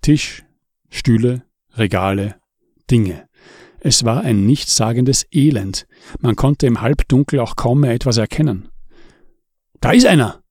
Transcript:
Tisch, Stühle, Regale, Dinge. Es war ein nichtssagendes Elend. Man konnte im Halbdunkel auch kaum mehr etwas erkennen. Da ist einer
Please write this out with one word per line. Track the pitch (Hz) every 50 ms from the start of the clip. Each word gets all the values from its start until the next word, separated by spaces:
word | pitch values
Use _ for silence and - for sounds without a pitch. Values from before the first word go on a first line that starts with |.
Tisch, | _ - 147 151 - - - - - _ _ _ _ _ _ _ _ _
Stühle, | _ - - - 120 113 113 123 123 123 123 _ _ _ _ _ _
Regale, | - 113 101 87 98 92 95 98 98 98 104 101 _ _ _ _ _ _ _ _ _ _ _
Dinge. | 127 120 110 95 90 73 - _ _ _ _ - - - - - _ _
Es | - 165 135 - -
war | 117 113 135
ein | - - 117 104 98
nichtssagendes | 104 131 143 - - - - 117 110 117 117 127 127 135 - - _
Elend. | - 165 135 151 151 113 98 95 98 - - _ _ _ _ - - -
Man | - 120 110
konnte | - - 135 147 - -
im | 139 117 107
Halbdunkel | - 117 143 143 - - - 127 143 - - 143
auch | 123 110 -
kaum | - - 117 123 143
mehr | 147 135
etwas | 117 123 - 131 120
erkennen. | 113 110 104 - - 151 156 110 92 92 - - - - - - - - - - _ _ - _ _ _ _ _ _ _ _ _ _
Da | - 233
ist | - 247 247
einer | 233 190 160 131 107 - - _ _